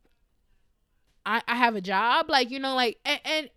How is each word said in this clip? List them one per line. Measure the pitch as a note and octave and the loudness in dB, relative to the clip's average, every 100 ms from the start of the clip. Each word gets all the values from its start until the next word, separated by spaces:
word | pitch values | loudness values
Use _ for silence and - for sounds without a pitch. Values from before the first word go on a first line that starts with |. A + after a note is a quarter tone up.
| _ _ _ _ _ _ _ _ _ _ _ _ F#3+ | _ _ _ _ _ _ _ _ _ _ _ _ -4
I, | A3+ - | -2 -2
I | A#3+ | 2
have | A#3+ G#3+ | 2 2
a | |
job, | F3+ F#3+ A3+ D4+ D#4 | -2 0 2 2 2
like, | C#4+ B3 | 2 0
you | C4+ | -4
know, | C4+ | -4
like, | B3+ A#3+ - | 0 0 -2
and, | C#4+ C#4+ | -4 -4
and, | C4 D#4 C#4+ | -2 -4 -6